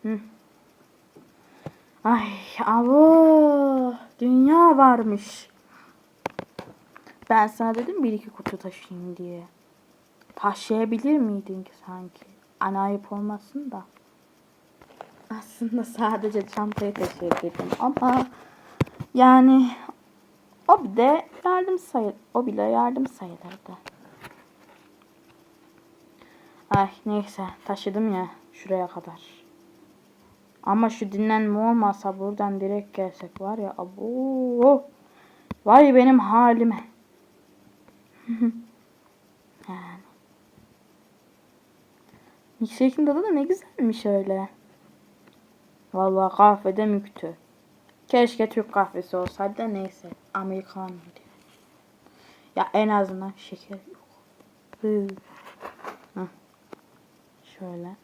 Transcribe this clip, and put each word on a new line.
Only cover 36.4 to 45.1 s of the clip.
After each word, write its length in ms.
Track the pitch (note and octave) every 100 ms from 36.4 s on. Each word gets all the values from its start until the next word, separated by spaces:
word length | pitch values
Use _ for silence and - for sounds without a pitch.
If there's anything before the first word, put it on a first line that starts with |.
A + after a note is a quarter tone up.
| A#3+ A#3 A#3 G3+ - _ _ _ _ _ _ _ _ _ _ _ _ _ -
<laughs> 240 | A3+ A#3 - - _ _ _ _ _ _ _ _ _ -
Yani. 320 | F#3 F3 F3+ _ _ _ _ _ _ _ _ _ _ _ _ _ _ _ _ _ _ _ _ _ _ _ _ _ _
Milkshake'in 460 | A3 - C4 C4 D4
tadı 160 | C#4+
da 60 | G#4
ne 140 | D4+
güzelmiş 600 | C#4 F#4 - - A#3 A3+ G#3
öyle. 420 | G3+ G3 F#3+ G3 _ _ _ _ _ _